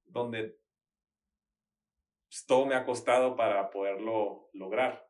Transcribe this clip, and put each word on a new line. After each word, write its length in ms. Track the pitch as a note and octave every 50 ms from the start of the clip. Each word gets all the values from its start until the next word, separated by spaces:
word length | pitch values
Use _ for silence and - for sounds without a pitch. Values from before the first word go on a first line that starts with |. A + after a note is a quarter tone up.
| _
donde 540 | _ - A#2+ A#2+ A#2+ A#2 A2 A2 A2 - _ _ _ _ _ _ _ _ _ _ _ _ _ _ _ _ _ _ _ _ _ _ _ _ _ _ _ _ _ _ _ _ _ _ -
pues, 160 | - - -
todo 200 | - C3 B2+ C#3
me 80 | C3+ C3
ha 100 | B2+ B2+
costado 500 | - B2 A#2 - B2 B2 B2+ B2+ B2+ B2
para 340 | A#2 A2+ G#2+ G2+ G2 G2 F#2+
poderlo 800 | - G2 G2 G2 G2 G2 G#2+ A2+ A2 A2 G#2 G2 F#2+ - - -
lograr. 540 | - F#2+ F#2+ F#2 G#2 A#2+ B2+ A#2+ A#2+ - - _